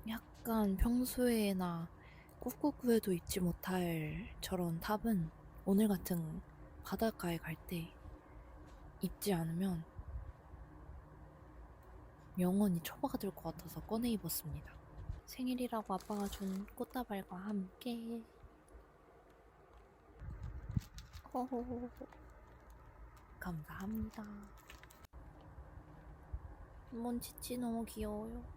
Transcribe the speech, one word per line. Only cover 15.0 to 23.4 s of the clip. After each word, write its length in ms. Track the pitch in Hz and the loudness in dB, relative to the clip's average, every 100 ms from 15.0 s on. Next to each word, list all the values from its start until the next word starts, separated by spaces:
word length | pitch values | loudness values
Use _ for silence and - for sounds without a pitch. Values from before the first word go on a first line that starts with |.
| - - - | -6 -6 -6
생일이라고 680 | - 254 247 247 226 214 | -2 0 2 2 0 0
아빠가 360 | 185 - 208 202 | -2 0 0 0
준 360 | - 190 190 202 - | 0 -2 -2 -4 -6
꽃다발과 580 | 240 254 233 196 190 | -4 -2 -2 -2 -4
함께. 880 | 180 202 208 185 - 247 233 226 233 - - - - - - - - - - - - - - - - - - - - - - - - - - - - - - - | -6 0 0 -2 -4 -4 -4 -4 -6 -8 -18 -20 -20 -20 -18 -18 -20 -20 -20 -20 -20 -20 -20 -20 -20 -20 -20 -20 -12 -10 -6 -8 -8 0 0 0 -14 -14 -14 -2
호호호호. 920 | 254 254 247 247 240 240 - - - - - - - - - - - - - - - | 0 2 0 0 -2 -4 -8 -12 -12 -18 -18 -18 -18 -18 -18 -18 -16 -16 -16 -18 -6